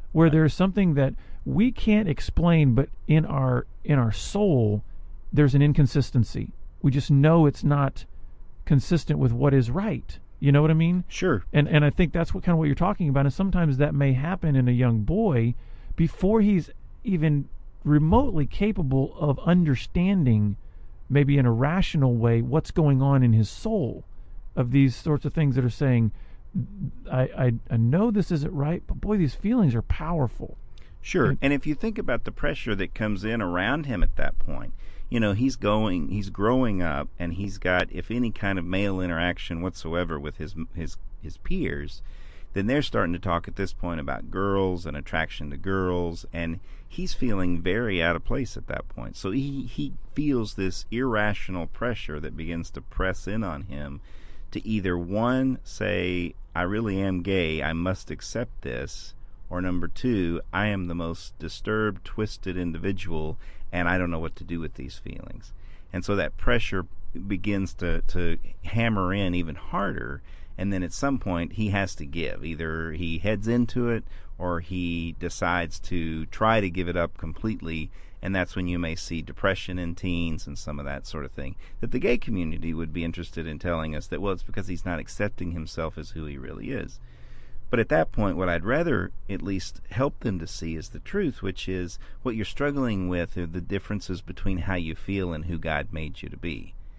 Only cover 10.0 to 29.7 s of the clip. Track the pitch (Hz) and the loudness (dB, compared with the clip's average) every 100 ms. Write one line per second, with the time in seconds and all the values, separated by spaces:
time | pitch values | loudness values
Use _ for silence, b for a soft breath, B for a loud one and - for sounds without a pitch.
10 | - - - - 143 143 156 160 165 180 | -6 -12 -14 0 4 6 6 6 4 2
11 | - - 185 117 - 156 143 156 147 - | -2 -2 2 2 4 2 6 6 4 4
12 | 165 170 165 190 180 165 151 135 180 208 | 2 2 0 0 2 4 4 2 2 2
13 | 160 135 139 - 190 180 160 131 147 143 | 2 4 2 2 2 4 4 4 2 4
14 | 139 131 156 190 160 135 123 120 123 113 | 4 4 2 0 4 4 4 4 4 4
15 | 104 185 220 127 117 120 b b b - | 2 2 4 4 2 0 b b b 0
16 | 165 - 185 220 208 190 - - - - | 0 2 4 6 6 4 2 -10 -16 -8
17 | - 180 156 147 - - - - 147 147 | -2 2 4 4 0 -8 -12 -6 4 6
18 | 156 220 285 175 135 - 208 202 139 135 | 8 6 6 2 2 2 0 2 2 2
19 | 135 - 147 131 165 180 160 127 - 175 | 2 0 0 2 4 4 4 2 0 2
20 | 180 196 131 110 104 101 b b b b | 4 4 6 6 4 0 b b b b
21 | - 135 143 143 127 113 139 180 - - | 2 4 6 6 6 4 2 2 2 4
22 | 135 120 117 117 123 156 - - 151 131 | 4 4 4 4 4 0 0 2 4 6
23 | 139 139 123 110 107 - 220 220 120 - | 6 6 8 6 4 -2 -2 0 0 -4
24 | - b b b b - 120 139 135 - | -12 b b b b -2 2 6 6 4
25 | 165 147 147 - 143 127 123 - 139 120 | 0 0 0 2 2 4 2 2 2 4
26 | 113 b b b - - - 202 - - | 4 b b b -6 -4 -4 -6 -8 -8
27 | - 131 127 - 127 117 - 117 117 160 | -4 0 0 2 2 2 0 2 4 4
28 | 233 208 170 165 147 143 143 147 - - | 4 2 0 0 -2 -2 -2 -2 -2 -2
29 | 202 208 151 - 196 254 165 | 0 2 2 0 0 4 4